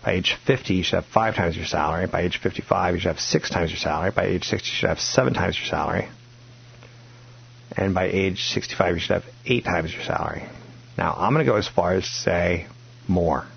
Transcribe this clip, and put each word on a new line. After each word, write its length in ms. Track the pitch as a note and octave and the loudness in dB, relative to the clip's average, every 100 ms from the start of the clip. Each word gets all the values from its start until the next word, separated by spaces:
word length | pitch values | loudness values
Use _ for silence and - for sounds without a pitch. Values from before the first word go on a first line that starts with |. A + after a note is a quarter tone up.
By 100 | - | 0
age 220 | F#2 F#2 - - | 0 0 -2 0
fifty, 260 | C3+ - | 0 2
you 100 | F#2+ | 0
should 120 | F2 F#2 | 2 0
have 100 | F2+ | 2
five 300 | - A2 G#2 | 2 2 2
times 200 | F2 E2 | 0 0
your 120 | E2 | -2
salary. 400 | E2 D2+ E2 F#2 | 0 0 0 0
By 140 | - | 0
age 180 | F2 - | 0 0
fifty-five, 540 | F#2+ - - F#2+ F2+ F2 | -2 -4 0 2 2 2
you 60 | |
should 80 | F2+ | 0
have 100 | E2 | -2
six 320 | - - - | 0 0 0
times 180 | - E2 | -2 -2
your 80 | E2 | -2
salary. 320 | D#2+ D#2 F2+ | -2 0 0
By 160 | F#2+ F#2 | 0 0
age 200 | F2+ - | 0 0
sixty, 240 | G2+ - | -4 -2
you 60 | - | -2
should 120 | - | 0
have 100 | E2+ | 0
seven 360 | - - B2+ B2+ | 0 2 2 2
times 240 | F2+ - | 0 -2
your 80 | - | -4
salary. 420 | D#2 D2 - - - - - - - - - - - - - - - - - - - | -2 0 -2 -4 -8 -20 -20 -20 -20 -20 -20 -20 -20 -20 -20 -20 -20 -20 -20 -10 -2
And 160 | G2 | 0
by 120 | F2+ F#2 | 2 2
age 400 | F#2+ F#2+ F#2 - | 2 2 0 -2
sixty-five, 500 | - - - F#2 F2 | -2 -4 0 2 2
you 40 | |
should 140 | - | 0
have 120 | F#2 - - - | -2 -2 -16 0
eight 180 | B2 | 0
times 300 | G2 F2 E2 | 2 -2 -2
your 80 | - | -6
salary. 400 | - - D2+ D2 - - - - - - | -4 -2 -2 -6 -10 -16 -18 -20 -12 -2
Now, 160 | E2+ - | -2 0
I'm 180 | G2 | 2
gonna 120 | C#3+ C3+ | 2 4
go 120 | A2 | 2
as 100 | G2+ | 2
far 260 | - F2 | 0 2
as 120 | F#2 F2+ | 2 0
to 40 | |
say 560 | - - F2 F2 E2+ E2+ - - - - | -2 0 2 2 0 -4 -16 -20 -20 0
more. 380 | F2+ E2+ C2+ - | 2 2 0 -4